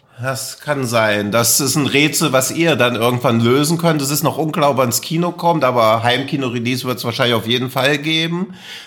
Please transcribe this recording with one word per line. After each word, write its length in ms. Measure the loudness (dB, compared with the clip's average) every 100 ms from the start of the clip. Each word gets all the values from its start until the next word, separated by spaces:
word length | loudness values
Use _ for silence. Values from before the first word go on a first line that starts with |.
| _ -10
Das 380 | -6 -6 -8 -10
kann 260 | -6 -4 0
sein. 460 | 2 2 2 0
Das 280 | 2 2 2
ist 140 | 0 0
ein 100 | 2
Rätsel, 440 | 2 2 2 2
was 180 | 2 0
ihr 240 | 0 2 2
dann 200 | 2 2
irgendwann 440 | 0 0 2 2
lösen 380 | 4 4 2 0
könnt. 240 | 0 0
Es 80 | -2
ist 100 | -2
noch 160 | -2 -2
unklar, 340 | -4 0 2
ob 80 | 2
er 40 |
ins 160 | 0 -2
Kino 300 | -4 -2 -2
kommt, 320 | -2 0 2
aber 400 | 2 2 4 4
Heimkino-Release 840 | 2 0 -2 -4 -4 -4 -4 -4 -4
wird's 180 | -6 -4
wahrscheinlich 300 | -2 0 0
auf 120 | 0
jeden 240 | -2 -2
Fall 260 | 0 0 0
geben. 560 | -2 -2 -2 -4 -6 -10 -18 -18